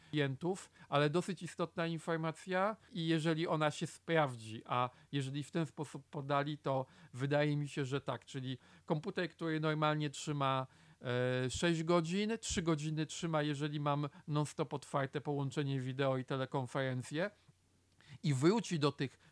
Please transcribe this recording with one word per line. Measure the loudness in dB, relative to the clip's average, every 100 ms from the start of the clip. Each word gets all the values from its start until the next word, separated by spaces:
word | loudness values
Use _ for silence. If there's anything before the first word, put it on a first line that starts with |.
| -4
klientów, | 0 0 0 -4 -4 -8 -20 -2
ale | 2 4
dosyć | 2 0 -4
istotna | -6 -4 -4 -2 -2
informacja | -2 -2 -2 -2 -4 -2 0 2 -2 -8
i | -2 2
jeżeli | 4 4 2 2
ona | 4 2
się | 0 -6
sprawdzi, | -6 0 4 4 0 -10 -10 -2
a | 2 0 -2 -6
jeżeli | -4 -2 -4
w | -4
ten | -2 -2
sposób | -4 -8 -10 -10
podali, | -8 0 0 0 -2
to | -2 -2 -2 -10 -14
wydaje | -4 0 2 4 2
mi | -2
się, | -4 -2
że | -2
tak, | -4 -6 -6
czyli | -8 -6 -8 -12 -10 -4
komputer, | -2 -2 -2 -4
który | -4 -2 0
normalnie | 2 2 2 2 0
trzyma, | -4 -4 0 2 0 -2 -10 -20 -10 -2 0 2 2 0
e, |
sześć | 0 0 2
godzin, | 2 2 2 0 0 -2
trzy | -4 -2
godziny | 0 0 0 -2 -4
trzyma, | -4 -2 0
jeżeli | 0 0 -2 -2
mam | 0 0 -2 -6 -2
non-stop | 0 0 -2 -4
otwarte | -6 -2 -2 -2 -4
połączenie | -4 -2 -2 -2 -2 -2
wideo | -4 0 0 0
i | -2
telekonferencję, | -4 -2 -2 -2 -2 -2 -2 -4 -4 -4 -6 _ _ _ _ _ _ -20 -4
i | 0
wróci | 4 6 4 2 2
do | 2
tych | 0 -4 -6 -14